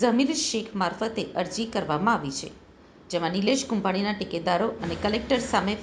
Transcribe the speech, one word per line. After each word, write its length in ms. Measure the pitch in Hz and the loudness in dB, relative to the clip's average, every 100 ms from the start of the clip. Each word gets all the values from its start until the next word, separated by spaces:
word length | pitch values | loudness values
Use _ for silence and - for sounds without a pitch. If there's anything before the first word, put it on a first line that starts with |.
ઝમીર 320 | 240 233 277 | 4 4 4
શેખ 340 | 311 - 220 220 | 2 -2 -2 -4
મારફતે 520 | 202 175 - 220 220 151 - | -2 -2 0 -4 -2 -4 -2
અરજી 280 | 180 - | -2 -2
કરવામાં 500 | 226 214 156 151 214 | -4 -2 0 2 2
આવી 160 | 208 143 | 2 0
છે, 200 | - - - - - - - - | -6 -10 -14 -20 -20 -20 -20 -6
જેમાં 200 | 175 170 | -2 0
નિલેશ 340 | 190 208 269 - | 2 2 2 0
કુંભાણીના 440 | 220 190 185 202 | 0 0 0 0
ટેકેદારો 560 | 196 190 170 175 175 226 | -2 -4 -2 0 2 0
અને 280 | - 170 165 | -2 -6 -2
કલેક્ટર 360 | 208 220 - 254 | 0 -2 2 0
સામે 380 | - 208 190 208 | 2 2 2 -2